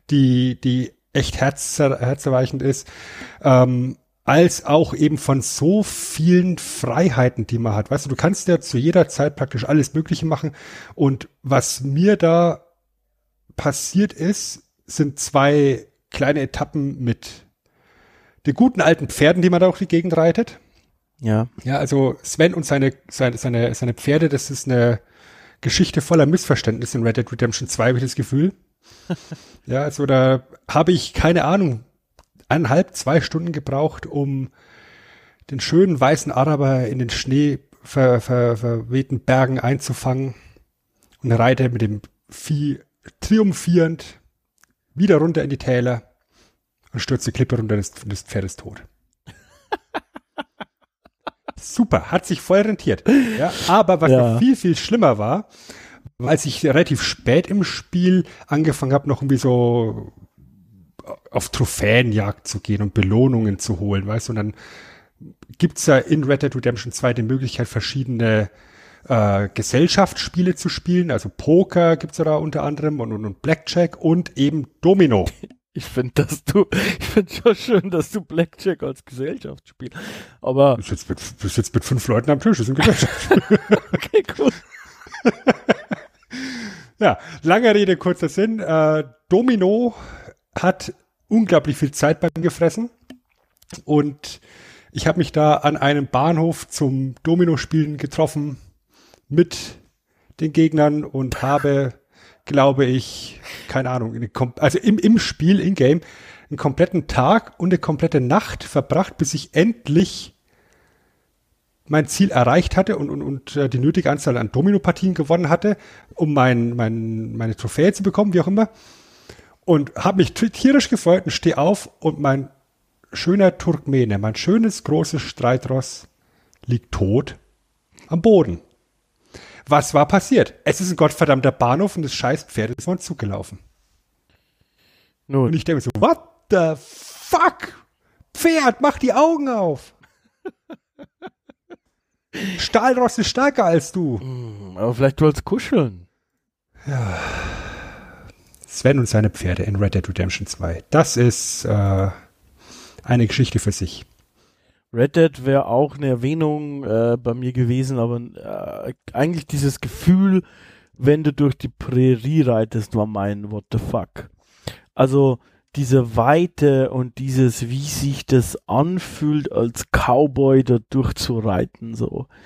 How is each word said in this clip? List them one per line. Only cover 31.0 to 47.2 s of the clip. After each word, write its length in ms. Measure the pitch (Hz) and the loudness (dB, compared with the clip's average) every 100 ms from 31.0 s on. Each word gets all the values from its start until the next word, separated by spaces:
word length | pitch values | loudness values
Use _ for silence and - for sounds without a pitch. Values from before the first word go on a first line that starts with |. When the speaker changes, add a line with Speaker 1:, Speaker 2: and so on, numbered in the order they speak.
| - | 0
Speaker 1:
keine 320 | - 160 175 147 | 0 2 2 2
Ahnung, 380 | 196 180 113 - _ _ _ _ _ - | 2 0 -2 -10 _ _ _ _ _ -4
eineinhalb, 440 | 143 139 143 190 | -2 2 2 0
zwei 280 | - - 156 | -4 0 0
Stunden 280 | - 160 170 | 0 -6 -6
gebraucht, 540 | 147 - 135 151 - | -8 -4 -2 -2 -4
um 460 | - 147 139 135 131 _ _ _ - - _ - _ _ - | -8 -4 -2 -4 -6 _ _ _ -20 -20 _ -20 _ _ -12
den 80 | 139 | -8
schönen 400 | - 165 190 151 | 0 4 4 4
weißen 320 | 131 156 151 | 2 2 -2
Araber 560 | 127 139 151 139 131 120 | 0 0 2 2 0 0
in 120 | 131 | -2
den 100 | 123 | -4
Schnee 520 | - - 135 147 135 _ _ | -6 -2 0 0 -2 _ _
ver-, 380 | - 143 131 123 | -6 2 4 2
ver-, 380 | - 123 120 113 | 0 0 2 0
verwehten 640 | 120 117 113 131 135 123 | -2 -4 -4 -4 -2 -4
Bergen 380 | - 131 131 131 | 0 2 2 0
einzufangen 760 | 120 135 - 123 135 131 135 123 _ _ _ _ _ _ _ _ | -2 -2 -4 -6 -4 -4 -4 -10 _ _ _ _ _ _ _ _
und 100 | 127 | 0
reite 380 | 113 120 127 127 | 2 2 2 0
mit 100 | 120 | 0
dem 220 | 107 104 - _ _ | -4 -4 -12 _ _
Vieh 520 | - - 147 147 139 _ _ - - | -16 -6 -2 -2 -4 _ _ -20 -10
triumphierend 1000 | - 220 202 156 - 175 160 165 - - _ _ _ _ _ _ _ | 0 2 2 0 0 2 2 -2 -12 -20 _ _ _ _ _ _ _
wieder 220 | - 196 156 | 0 4 4
runter 260 | 160 160 | 4 0
in 80 | 139 | -2
die 80 | 135 | -4
Täler 560 | - 123 123 120 - _ _ _ _ _ _ _ _ | -2 0 0 -4 -8 _ _ _ _ _ _ _ _
und 80 | 120 | -10
stürzt 260 | - 127 | -4 -4